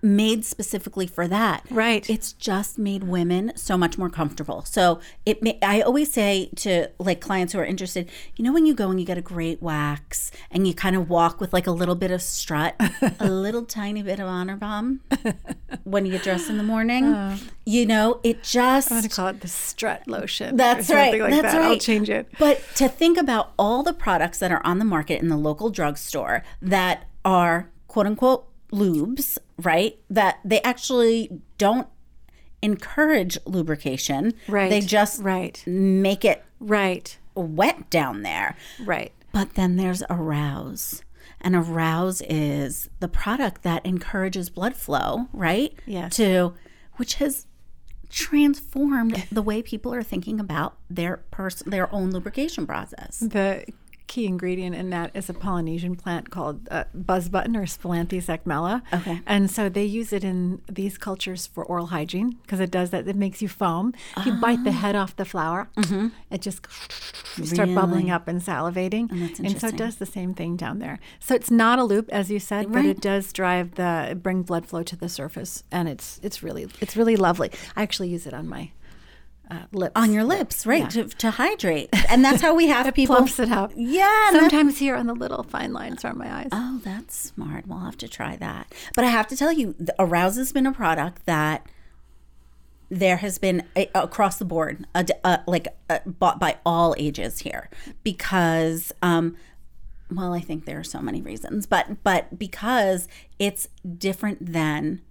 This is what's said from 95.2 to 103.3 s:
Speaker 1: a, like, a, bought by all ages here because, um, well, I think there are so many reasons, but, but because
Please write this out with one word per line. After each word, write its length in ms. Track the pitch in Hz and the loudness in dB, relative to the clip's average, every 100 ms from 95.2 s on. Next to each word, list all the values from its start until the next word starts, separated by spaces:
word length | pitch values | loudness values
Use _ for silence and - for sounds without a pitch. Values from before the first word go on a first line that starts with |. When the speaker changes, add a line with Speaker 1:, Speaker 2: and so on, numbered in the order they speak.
Speaker 1:
a, 180 | - 170 - | 2 2 2
like, 220 | 170 - - - | -2 -2 -12 -4
a, 100 | 160 - | -2 -2
bought 340 | 175 180 - | 0 2 2
by 180 | 175 - - | 0 0 0
all 300 | 170 170 - | 4 4 2
ages 420 | 147 143 107 - | -2 -4 -6 -6
here 300 | - - - - - - | -8 -10 -12 -14 -14 -8
because, 880 | - 185 - 190 170 165 160 165 - - | -6 -4 -2 2 4 2 0 -2 -6 -2
um, 340 | 180 165 170 170 - - - - - - - | 2 4 2 -4 -18 -20 -20 -16 -14 -14 -10
well, 220 | 175 180 | -6 -4
I 60 | 175 | -6
think 260 | 175 156 156 | -6 -8 -8
there 140 | 147 | -12
are 40 | 160 | -10
so 160 | - | -8
many 200 | 107 101 | -6 -6
reasons, 440 | - 110 - 208 202 | -8 -10 -6 -6 0
but, 360 | 185 - 202 | 0 0 -2
but 360 | - 185 - 175 | 0 0 0 -10
because 680 | 196 - 214 247 196 185 180 - - | -10 -6 -2 2 2 0 -4 -14 -20